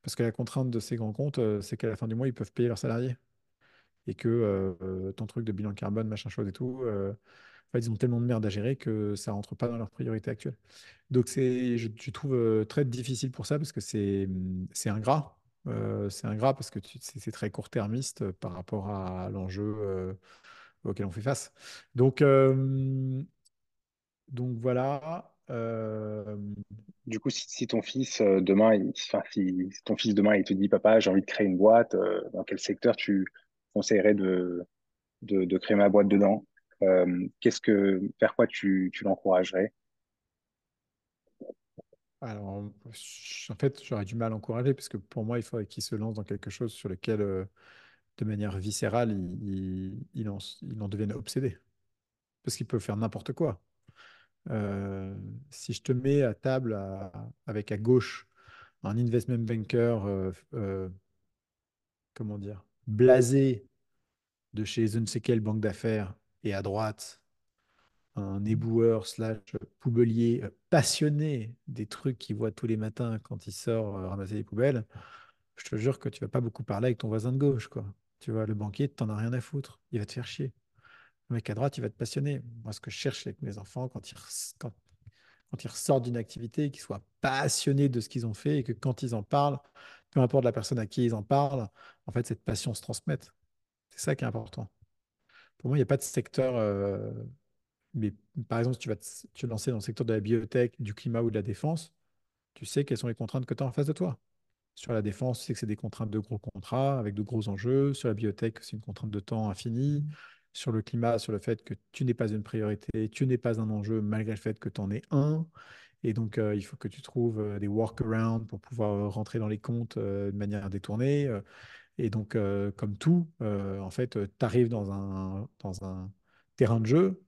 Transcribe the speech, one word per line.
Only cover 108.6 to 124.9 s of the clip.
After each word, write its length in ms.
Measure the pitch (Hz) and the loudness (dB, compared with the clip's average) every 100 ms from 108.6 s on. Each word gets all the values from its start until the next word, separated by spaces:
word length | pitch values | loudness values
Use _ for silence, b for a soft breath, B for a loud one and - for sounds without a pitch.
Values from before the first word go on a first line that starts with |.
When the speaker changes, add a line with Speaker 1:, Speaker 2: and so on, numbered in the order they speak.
Speaker 1:
c'est 100 | - | -12
une 80 | 110 | -12
contrainte 300 | - 101 107 | -10 -8 -6
de 100 | 104 | -6
temps 300 | - 113 107 | -4 -2 -2
infinie, 560 | 95 117 117 143 147 147 151 B B B | -4 -4 0 0 0 -4 -10 B B B
sur 200 | - - | -8 -2
le 100 | 110 | -2
climat, 360 | - 117 117 113 | -2 0 2 2
sur 140 | - | -2
le 60 | 104 | -4
fait 240 | - 113 | -2 -4
que 100 | - 101 _ | -4 -12 _
tu 120 | - | -2
n'es 100 | 127 | 0
pas 140 | 113 110 | 2 0
une 120 | 107 | -2
priorité, 640 | 104 113 107 104 - 110 110 | -4 -2 -2 -4 -6 -4 -4
tu 160 | - 131 | 0 0
n'es 120 | 123 | 2
pas 220 | 120 110 | 2 0
un 100 | 110 | 0
enjeu, 300 | 107 104 110 | -2 0 0
malgré 320 | 104 110 110 | 0 -2 -2
le 60 | 104 | -4
fait 180 | 110 107 | -4 -4
que 100 | 104 | -8
t'en 220 | - 98 | -4 -4
aies 120 | 110 - | -4 0
un. 360 | 143 147 156 165 b b b b b | 2 2 0 -4 b b b b b
Et 80 | 120 | -4
donc, 260 | 110 110 113 | -2 -2 -2
euh, 160 | 107 | 0
il 80 | 104 | -2
faut 120 | 95 - | -4 -10
que 120 | 104 | -10
tu 140 | - | -10
trouves, 380 | - 127 117 107 | -8 -2 0 0
euh, 180 | 104 101 | -4 -4
des 100 | 101 | -2
workarounds 760 | 104 110 - 113 110 113 113 107 | 0 -2 -2 -2 0 0 0 -4
pour 140 | 107 | -12
pouvoir, 320 | - 117 104 | -10 -4 -2
euh, 160 | 101 104 | 0 -2
rentrer 300 | 101 104 117 | -4 -6 -4
dans 100 | 107 | -4
les 100 | 107 | -4
comptes, 380 | - 117 117 113 | -4 -4 -4 -4
euh, 340 | 101 98 101 | -4 -2 -4
de 40 | 101 | -4
manière 340 | 101 104 98 | -4 -4 -4
détournée. 560 | 98 - 107 135 143 139 | -6 -4 0 2 2 0
Euh, 140 | 104 B B B B B - | -4 B B B B B -4
et 120 | 117 | -2
donc, 260 | 107 104 113 | -2 -2 0
euh, 340 | 98 101 101 | 0 0 -2
comme 240 | - 104 98 | -4 -6 0
tout, 320 | 156 175 165 _ | 4 4 2 _
euh, 380 | 110 101 98 98 | -4 -2 -4 -6
en 100 | 95 | -6
fait, 260 | - 127 110 | -4 -2 -2
euh, 100 | 101 _ | -4 _
t'arrives 300 | 117 123 117 | 2 4 4
dans 220 | 113 98 | 2 -4